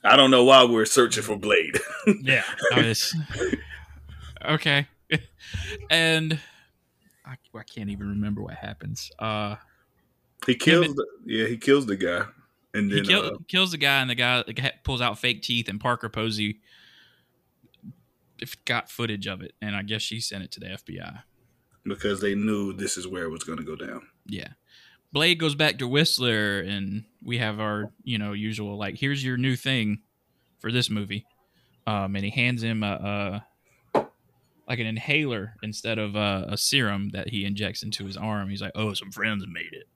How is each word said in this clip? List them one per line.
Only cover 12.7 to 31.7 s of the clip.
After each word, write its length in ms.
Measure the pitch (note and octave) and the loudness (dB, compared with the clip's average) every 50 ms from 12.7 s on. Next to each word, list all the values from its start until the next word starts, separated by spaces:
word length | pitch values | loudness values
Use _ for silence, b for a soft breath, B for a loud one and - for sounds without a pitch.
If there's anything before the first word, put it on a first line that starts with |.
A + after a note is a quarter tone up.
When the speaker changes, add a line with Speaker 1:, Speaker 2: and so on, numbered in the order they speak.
| - | -2
Speaker 1:
And 160 | - G#2 - | 0 0 2
Speaker 2:
He 60 | G3+ | 2
Speaker 1:
then, 80 | - - | 2 4
Speaker 2:
kill-, 220 | - F3+ G#3 G3 | 4 4 4 4
Speaker 1:
uh, 40 | - G3+ - - | -2 -6 -8 -10
Speaker 2:
kills 240 | - - F#3 F#3+ F3+ | -2 0 0 2 0
the 60 | E3+ | 0
guy, 240 | D3+ D3+ C#3+ C#3 C3+ | 0 2 2 4 2
and 100 | C3 B2+ | 2 0
the 60 | A#2+ | 0
guy, 260 | A#2+ A#2+ B2 B2 B2 - | 0 2 2 2 0 -2
the 80 | - A2+ | -4 -6
guy 180 | A#2 B2+ C#3 - _ | -4 -4 -4 -4 _
pulls 180 | _ - C3+ A#2+ | _ -4 -2 0
out 180 | A#2+ A#2+ - - | 0 -2 -2 0
fake 220 | - B2 A#2+ G#2+ | -2 -2 -2 -2
teeth, 260 | - - A#2+ A#2 A2 - | -4 -4 -2 -2 -2 -4
and 100 | G2 G#2 | -6 -4
Parker 300 | - B2+ A#2+ - - G#2+ | -2 -2 -2 -2 -4 -8
Posey 500 | - A2+ A2 A2+ G#2+ G#2+ G#2+ G#2 G#2+ _ b b b b b b b b b b b b b b b b _ _ _ _ _ _ _ _ - - - _ _ _ _ _ _ _ _ - | -4 -4 -2 -2 -2 -2 -2 -4 -4 _ b b b b b b b b b b b b b b b b _ _ _ _ _ _ _ _ -20 -20 -20 _ _ _ _ _ _ _ _ -14
f-, 140 | - B2+ - _ _ | -14 -14 -14 _ _
got 260 | - A#2+ A#2+ - - | -2 -2 -2 -2 -6
footage 360 | - - A#2+ A2+ G#2+ G2 F#2+ G#2+ | -6 -6 -4 -4 -4 -4 -6 -8
of 140 | F#2+ F#2 | -8 -8
it, 100 | F#2 - _ _ | -12 -16 _ _
and 140 | G#2+ G#2 G2+ | -8 -6 -4
I 60 | G2+ | -4
guess 200 | G2 G2+ A2 G#2+ | -4 -4 -4 -4
she 160 | - - A2 A2+ | -4 -6 -6 -6
sent 240 | A2+ - G2+ G2 | -6 -8 -8 -10
it 80 | F#2 - | -12 -12
to 80 | - - | -14 -14
the 100 | F#2+ F#2 | -12 -12
F 120 | F#2 - - | -12 -12 -12
B 140 | - F#2 F2+ | -12 -12 -12
I. 200 | - - F2 F2+ - _ _ _ _ _ _ _ _ _ _ _ _ | -12 -12 -16 -18 -20 _ _ _ _ _ _ _ _ _ _ _ _
Speaker 1:
Because 360 | G#2 G2 F2+ - G#2 G2+ F#2+ | -10 -8 -4 -2 -2 -2 0
they 140 | G#2 G2+ G2 | 0 -2 0
knew 380 | G2+ G#2 A2 G#2+ G2+ G2+ G2 | 0 0 0 0 0 -2 -4
this 240 | F#2+ F#2+ G2+ F#2+ - | -6 -6 -6 -6 -6
is 100 | F#2 F2+ | -6 -8
where 160 | F#2 F#2 F2+ E2+ | -8 -8 -6 -6
it 60 | E2 | -6
was 140 | D#2 D#2+ - | -8 -8 -10
gonna 180 | D#2+ D#2+ D#2 | -10 -10 -10
go 140 | D2+ D2+ D#2 | -8 -10 -10
down. 320 | - - - - - - _ _ _ _ | -10 -12 -12 -12 -14 -16 _ _ _ _
Speaker 2:
Yeah. 220 | - G#2 F#2 - - - _ b b b b b b b b _ _ | -12 -12 -12 -12 -14 -18 _ b b b b b b b b _ _
Blade 260 | - C#3 D#3 F3 F3 D#3+ | -2 2 4 4 4 4
goes 160 | D#3+ D#3 C#3+ | 2 -2 0
back 240 | C#3+ D#3 D3+ - - | 2 0 0 0 -2
to 80 | C3+ | -4
Whistler, 760 | A#2+ C3 D3 E3 - - - B2+ A#2+ A2+ G#2+ G#2 G2+ G2+ G2 | 0 2 2 4 4 2 0 2 2 2 2 2 0 0 -2
and 440 | E2+ F#2+ G2+ G2+ G2 F#2+ G2 G#2+ A2 _ _ _ | -2 -4 -4 -4 -4 -4 -6 -6 -8 _ _ _
we 160 | - - A#2+ A#2 | -8 -6 -4 -2
have 220 | A#2+ A2 G#2+ G#2+ | -2 -4 -4 -4
our, 320 | A2 G#2+ G#2 G#2 G#2 G#2+ _ _ | -4 -4 -4 -4 -6 -8 _ _
you 160 | - - A#2+ G#2+ | -8 -6 -4 -4
know, 140 | G#2 G#2 | -4 -4
usual, 440 | G2+ G#2 G#2+ A2 A2 G#2+ G#2 G2+ G2+ G2+ | -6 -4 -4 -4 -4 -6 -6 -6 -6 -6
like, 180 | G#2 G2 - | -6 -8 -6
"Here's 260 | - C3+ C#3 C#3+ C#3 | -4 -2 -2 -2 -2
your 140 | C3 C3 B2+ | -2 -2 -2
new 200 | B2 B2+ C3 B2+ | 0 0 0 0
thing 440 | B2 - C3+ C3 B2 A2 G#2+ G#2 - _ _ _ _ _ _ _ _ _ _ _ _ | 0 0 -2 0 0 0 0 -2 -4 _ _ _ _ _ _ _ _ _ _ _ _
for 140 | - A2 | -6 -2
this 160 | A#2 B2 A#2+ - | 0 0 0 0
movie." 360 | G#2+ G#2 G2+ F#2+ G2 G#2 - _ _ _ _ _ _ _ _ _ | -2 -4 -4 -6 -8 -10 -10 _ _ _ _ _ _ _ _ _